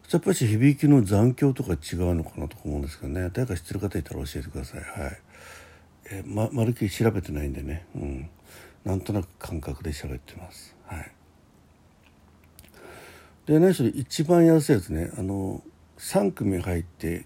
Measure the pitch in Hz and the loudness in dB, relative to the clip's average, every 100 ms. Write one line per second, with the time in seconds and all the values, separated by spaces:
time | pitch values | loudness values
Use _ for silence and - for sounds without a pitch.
0 | - 170 202 185 120 107 135 143 151 143 | -2 0 2 2 2 6 4 6 6 6
1 | 95 101 120 127 139 131 - 82 - 87 | 6 4 4 4 2 0 -2 -4 -4 -2
2 | 90 87 76 - 76 - 76 73 71 - | 0 0 -2 -8 -10 -8 -6 -6 -6 -8
3 | 67 80 90 90 127 90 - 98 101 95 | -8 -6 -4 -4 -4 -6 -6 -6 -4 -4
4 | 76 73 71 73 78 - 67 - 76 - | -6 -8 -8 -10 -10 -10 -10 -12 -12 -10
5 | 71 - _ - - - - - _ _ | -10 -10 _ -20 -20 -20 -20 -20 _ _
6 | - 98 92 104 110 - 113 120 107 - | -14 -12 -6 -4 -2 0 0 0 -4 0
7 | 113 104 - 76 73 67 71 78 - - | 0 0 -4 -6 -4 -6 -8 -10 -10 -10
8 | 71 65 80 - - - - - - 95 | -8 -8 -12 -18 -20 -20 -20 -12 -6 -4
9 | - 104 85 _ - 82 76 69 82 76 | -2 -4 -6 _ -10 -8 -8 -8 -8 -8
10 | 71 65 - - 87 - - _ - 80 | -8 -10 -12 -18 -18 -20 -20 _ -14 -12
11 | - - _ _ _ _ _ _ _ _ | -12 -18 _ _ _ _ _ _ _ _
12 | _ _ _ _ _ - - - - - | _ _ _ _ _ -20 -20 -20 -20 -20
13 | - - - _ - 151 180 180 120 - | -20 -20 -20 _ 2 6 6 4 0 0
14 | 131 - 151 175 165 160 147 143 - 80 | -6 -4 4 6 8 6 6 2 2 -4
15 | - - 95 98 95 101 - - _ - | -4 -4 -4 -4 -4 -8 -12 -20 _ -16
16 | - 190 202 170 107 95 90 87 85 - | -2 0 0 0 -2 -2 0 -2 -4 -6
17 | 82 85 | -6 -6